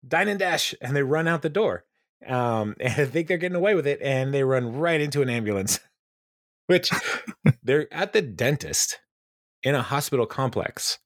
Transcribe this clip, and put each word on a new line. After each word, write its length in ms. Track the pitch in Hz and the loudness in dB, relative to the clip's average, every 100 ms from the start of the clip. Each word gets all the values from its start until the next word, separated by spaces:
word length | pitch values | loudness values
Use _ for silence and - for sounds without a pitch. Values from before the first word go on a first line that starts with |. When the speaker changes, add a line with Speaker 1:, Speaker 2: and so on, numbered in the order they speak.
| 127 | -4
Speaker 1:
dine 220 | 160 202 | 0 0
and 100 | 202 | 0
dash," 360 | 180 185 - - | 0 0 -2 -4
and 120 | 127 143 | -2 0
they 60 | |
run 240 | 135 156 165 | 2 2 2
out 140 | 165 | 0
the 60 | 160 | 0
door. 360 | 180 196 87 - _ _ _ - | 0 0 -2 -8 _ _ _ -4
Um, 480 | 127 120 113 107 - | 0 2 0 -2 -2
<laughs> 40 | |
and 120 | 123 135 | -2 0
I 40 | 135 | 0
think 220 | 151 165 | -2 -2
they're 100 | 175 | -2
getting 180 | 180 180 | -2 0
away 180 | 196 | 2
with 120 | 190 143 | 2 0
it, 160 | 143 | -2
and 320 | 135 131 135 | 0 0 0
they 80 | 139 | 0
run 320 | 131 131 120 127 | 2 2 0 -2
right 240 | 170 160 | 0 0
into 220 | 147 143 | 0 0
an 80 | 127 | 0
ambulance, 480 | 117 107 98 101 - - _ _ _ | 0 0 0 0 -4 -6 _ _ _
<laughs> 420 | _ _ _ _ - | _ _ _ _ 0
which 240 | 180 - - - - - | 2 2 -2 -2 -6 -8
Speaker 2:
<laughs> 360 | - - - | 0 2 2
Speaker 1:
they're 300 | 120 147 147 | 2 2 0
at 180 | - 208 | -4 0
the 80 | 220 | 0
dentist 800 | 143 92 127 147 - - - - _ _ _ _ _ _ | 0 0 0 0 -2 -2 -2 -4 _ _ _ _ _ _
in 120 | 131 | 0
a 80 | 143 | 0
hospital 440 | - 139 - 131 113 | 0 -2 0 0 0
complex. 720 | - 131 107 - - - - | 0 -2 -2 -4 -4 -6 -6